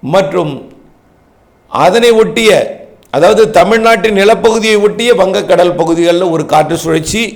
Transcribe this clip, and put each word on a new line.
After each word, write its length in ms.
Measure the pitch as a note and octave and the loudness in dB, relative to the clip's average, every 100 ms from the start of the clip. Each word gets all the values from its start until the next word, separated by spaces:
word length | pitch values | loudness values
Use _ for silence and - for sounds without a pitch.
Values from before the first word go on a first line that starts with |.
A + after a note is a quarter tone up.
மற்றும் 500 | C3+ F3+ F#3+ F3+ D#3 C3 - - _ _ _ _ _ _ _ _ _ - D#3 | -2 -2 -2 -4 -6 -8 -16 -20 _ _ _ _ _ _ _ _ _ 0 0
அதனை 260 | G#3+ A#3+ A3+ | 2 2 2
ஒட்டிய, 260 | A3 A#3 A3 E3+ A2 - - - _ C3+ | 2 0 2 2 0 -8 -18 -20 _ 0
அதாவது 280 | E3+ G#3+ G#3+ F3+ | 2 2 2 2
தமிழ்நாட்டின் 600 | F#3 A3+ A3 A3+ A3 G3+ | 2 2 2 0 0 0
நிலப்பகுதியை 560 | G3+ A3+ A3 A3 A3 G#3+ G#3 | 2 2 0 0 0 0 0
ஒட்டிய 220 | - A#3 G#3 | -2 0 2
வங்கக்கடல் 520 | F#3+ G3 E3+ F3 F3 D#3+ | 2 -2 -2 0 0 0
பகுதிகளில் 520 | E3 E3 E3+ E3+ F#3 | -2 0 0 0 -2
ஒரு 120 | E3 D3+ | -4 0
காற்று 260 | D3+ D#3 E3 | 0 0 -4
சுழற்சி 400 | D#3+ D#3+ D#3+ G#3+ A3+ | -2 -4 -2 -6 -6